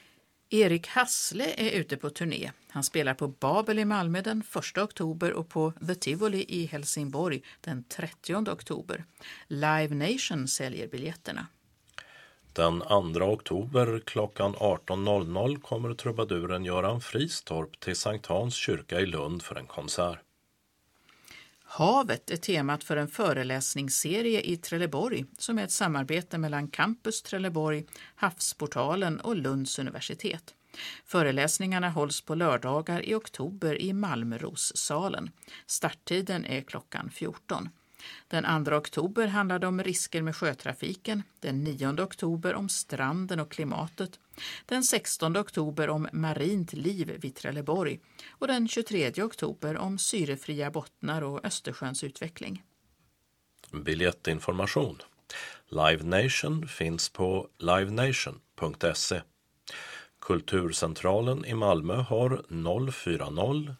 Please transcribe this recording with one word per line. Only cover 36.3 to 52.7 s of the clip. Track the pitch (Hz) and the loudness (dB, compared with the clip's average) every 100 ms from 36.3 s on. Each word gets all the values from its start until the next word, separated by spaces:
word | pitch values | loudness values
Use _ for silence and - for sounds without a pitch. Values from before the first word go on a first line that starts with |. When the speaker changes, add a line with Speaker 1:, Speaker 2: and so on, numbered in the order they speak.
| 180 - | -2 -2
Speaker 1:
är | 131 | -4
klockan | 135 - - - - | -6 -10 -8 -8 -8
fjorton. | - - - - 147 165 - _ - - - - | -6 -8 -8 -6 -6 -6 -12 _ -20 -18 -18 -6
Den | 165 - | -2 0
andra | 160 147 151 | 2 2 2
oktober | 151 - 170 214 214 | 2 0 0 2 2
handlar | 202 190 180 | 2 2 2
det | 185 | 2
om | 185 | 0
risker | 190 180 - 165 | 0 -2 -2 -2
med | 160 156 | -2 0
sjötrafiken, | 160 135 - - - 190 - 214 - _ | -2 0 -4 -4 -4 -4 -4 -4 -4 _
den | - 135 | -4 0
nionde | 151 139 135 143 | 0 0 0 0
oktober | - - 175 165 180 | -2 -2 -2 0 0
om | 180 196 | -2 -2
stranden | - - 139 135 170 185 170 | -2 -4 -2 0 0 0 -2
och | 151 | -4
klimatet, | - 147 - 160 - 185 - _ - - - - | -4 -2 -2 -4 -4 -8 -8 _ -14 -12 -12 -4
den | 254 | 2
sextonde | 247 226 - - 160 180 | 4 2 0 0 2 2
oktober | 202 - 151 151 151 | 0 0 0 2 2
om | 156 156 | 2 0
marint | 160 160 151 156 208 170 | 0 0 2 2 2 0
liv | 151 160 196 160 - | -2 -2 0 -2 -4
vid | 139 - | -8 -8
Trelleborg | - 143 143 180 165 - - - - | -6 -4 0 0 0 -2 -10 -20 -20
och | - 269 | -4 0
den | 254 226 | 2 2
tjugotredje | 233 226 202 131 147 | 0 0 2 2 0
oktober | 220 - 151 - 151 156 | -2 -2 -4 -4 -4 -2
om | 190 190 | -2 -2
syrefria | - 220 147 135 - 147 143 | 0 2 0 -2 -4 -4 -4
bottnar | 156 - - 143 156 | -4 -8 -8 -4 -2
och | 139 143 - | -2 -4 -4
Östersjöns | - - 131 135 131 | -4 -6 -6 -6 -4
utveckling. | 135 - 165 - - 190 - | -6 -8 -10 -8 -10 -10 -14